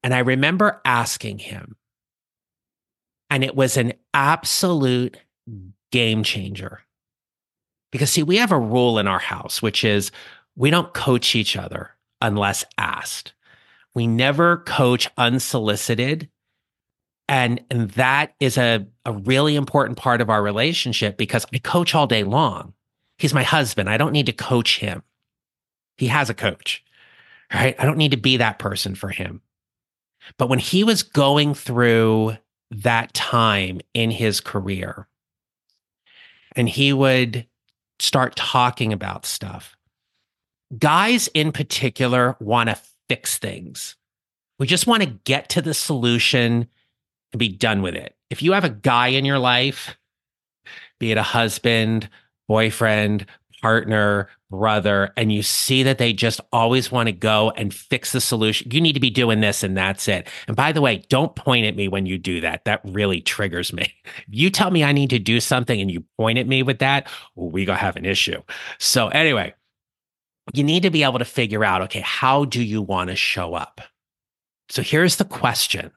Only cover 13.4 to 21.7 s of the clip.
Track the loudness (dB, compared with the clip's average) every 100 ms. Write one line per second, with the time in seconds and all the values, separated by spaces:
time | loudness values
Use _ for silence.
13.4 | _ _ _ _ _ -2 0 2 2 4
14.4 | 4 2 -2 2 2 2 -2 0 0 0
15.4 | -2 -2 -2 -2 -2 -2 -2 -4 -8 _
16.4 | _ _ _ _ _ _ _ _ -2 0
17.4 | 2 -2 -2 -2 -2 0 2 2 0 _
18.4 | 0 2 2 2 -2 _ -10 -6 0 2
19.4 | 2 0 2 0 0 -2 0 2 4 2
20.4 | 2 0 0 -2 -4 -2 -2 -2 -2 -2
21.4 | -2 -8 -2